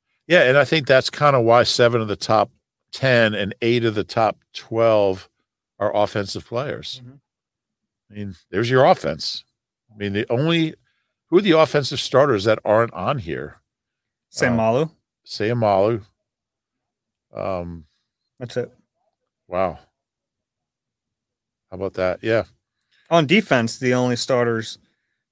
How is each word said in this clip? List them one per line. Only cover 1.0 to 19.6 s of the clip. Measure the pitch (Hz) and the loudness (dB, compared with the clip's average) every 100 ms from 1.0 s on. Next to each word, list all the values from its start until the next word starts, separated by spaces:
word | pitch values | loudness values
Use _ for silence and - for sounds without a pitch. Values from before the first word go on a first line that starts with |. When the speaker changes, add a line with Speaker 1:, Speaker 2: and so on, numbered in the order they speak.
| - | 2
Speaker 1:
kinda | - 147 135 | 0 2 4
why | 113 120 | 4 4
seven | 120 - 120 120 | 4 2 2 2
of | 107 | -2
the | 98 | -6
top | - 107 101 _ _ _ _ | 0 0 0 _ _ _ _
ten | - 135 120 110 | -4 2 4 2
and | 104 101 - | 0 -6 -2
eight | 117 123 113 | 0 0 0
of | 104 | -2
the | |
top | 92 - 107 - _ | -4 0 -2 -2 _
twelve | - - 113 113 107 98 92 - _ _ _ _ - | -20 -8 0 2 2 0 -2 -10 _ _ _ _ -6
are | 101 104 | -4 0
offensive | 104 107 98 - - | -2 -2 -8 -10 -8
players. | 117 143 60 - 131 | -8 -8 -10 -12 -16
Speaker 2:
Mm-hmm. | 123 139 _ _ _ _ _ _ _ _ _ | -20 -20 _ _ _ _ _ _ _ _ _
Speaker 1:
I | 104 | -14
mean, | 101 87 _ | -14 -14 _
there's | 95 117 | -4 2
your | 131 151 | 4 4
offense. | 185 73 73 - - _ _ _ _ _ | 4 -2 -6 -10 -12 _ _ _ _ _
I | - | -10
mean, | 101 | -6
the | 98 113 | -4 -2
only, | 127 160 170 160 - _ _ _ _ _ | -2 0 0 -2 -6 _ _ _ _ _
who | 170 | 2
are | |
the | 202 160 | 4 4
offensive | 156 147 131 131 | 4 0 -2 -6
starters | - 131 143 107 107 | 0 2 4 2 0
that | 107 | 0
aren't | - 107 117 | 2 0 0
on | - 101 143 | -4 -6 -6
here? | 82 65 76 - _ _ _ _ _ _ _ | -6 -10 -10 -18 _ _ _ _ _ _ _
Speaker 2:
Sam | - 131 | -4 -2
Speaker 1:
Uh, | 117 | 2
Speaker 2:
Malu. | 113 123 156 _ _ _ - | 2 0 -2 _ _ _ -18
Speaker 1:
Sam | - 107 123 | -6 -4 0
Malu. | 107 95 104 117 - _ _ _ _ _ _ _ _ _ _ _ _ - | 2 2 2 -2 -8 _ _ _ _ _ _ _ _ _ _ _ _ -10
Um, | 98 92 87 85 78 _ _ _ _ _ | -8 -8 -10 -14 -20 _ _ _ _ _
Speaker 2:
That's | 123 123 | -10 -8
it. | 117 _ _ _ _ _ _ _ _ | -8 _ _ _ _ _ _ _ _
Speaker 1:
Wow. | 90 | -4